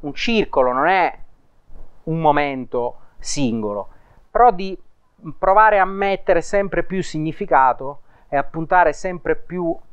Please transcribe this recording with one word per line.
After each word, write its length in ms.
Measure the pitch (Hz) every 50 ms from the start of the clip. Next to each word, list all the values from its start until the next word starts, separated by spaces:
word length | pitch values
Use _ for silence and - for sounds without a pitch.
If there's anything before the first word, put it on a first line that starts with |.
un 120 | - 147 135
circolo, 580 | - - 226 233 214 - - - 143 127 127
non 160 | 123 131 143 170
è 280 | 190 190 170 139 - - - - - _ _ _ _ _ _ - - - - - - - -
un 160 | 165 160 165
momento 800 | 160 151 147 147 147 143 135 131 123 - - 123 120 123 - - - - _ -
singolo, 720 | - - - 147 139 117 110 113 107 104 104 101 98 - - - - _ _ _ - _
però 200 | - 214 240 247
di 260 | 196 165 196 190 185 - - - - _ _ _ _ _ - 160 - -
provare 420 | - 190 196 214 220 214 208 196
a 60 | 190
mettere 560 | 190 196 196 196 196 196 185 - - 185 165
sempre 420 | - - - 202 196 196 - 170 165
più 200 | - 185 190 170
significato 960 | - - 156 156 160 151 - 202 196 160 139 135 127 120 127 131 135 143 - - - - - _ _
e 80 | 143 143
a 60 | 139
puntare 500 | - - 165 165 147 190 180 175 156 147
sempre 420 | - - 185 180 170 - 160 160
più 400 | - - - 170 180 175 165 170 - - -